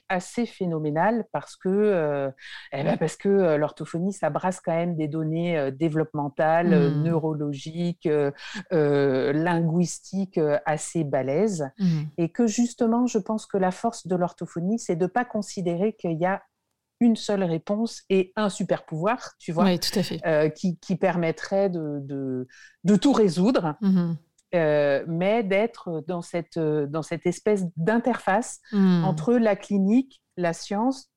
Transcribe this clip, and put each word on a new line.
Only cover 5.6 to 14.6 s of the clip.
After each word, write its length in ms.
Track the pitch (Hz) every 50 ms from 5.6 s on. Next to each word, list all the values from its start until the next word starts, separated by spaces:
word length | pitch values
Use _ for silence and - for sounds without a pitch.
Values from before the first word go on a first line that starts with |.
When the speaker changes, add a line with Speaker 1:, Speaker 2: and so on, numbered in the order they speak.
| 135 135
Speaker 1:
développementales, 1000 | 135 135 165 165 151 156 156 - - 151 143 143 - - 160 156 160 170 175 - 180
euh, 160 | 175 165 160
Speaker 2:
Hmm. 120 | 151 147
Speaker 1:
neurologiques, 1040 | 156 165 165 156 156 156 156 147 147 147 143 139 - 160 160 170 175 175 170 - -
euh, 240 | 165 151 147 143 143 143 - - - - 208 - -
euh, 600 | 185 156 147 143 143 143 139 139 131 131 127 131
linguistiques, 1040 | 143 156 165 180 170 170 165 160 160 180 175 160 - - - - 190 196 190 185 - 175
euh, 200 | 156 147 147 - -
assez 380 | 160 151 151 - - - 170 160
balèzes. 600 | 139 147 135 127 131 139 170 214 220 190 156 143 135 - -
Speaker 2:
Hmm. 240 | 196 175 160 151 151 151 - -
Speaker 1:
Et 120 | 170 165
que 160 | - - 240
justement, 600 | 220 208 240 240 233 - - 240 226 226 240 247
je 120 | 240 - 220
pense 280 | 185 - 220 214 -
que 100 | - -
la 140 | 196 185 185
force 360 | 185 - - 226 226 - -
de 100 | 170 185
l'orthophonie, 600 | 175 180 170 - - 175 - - 170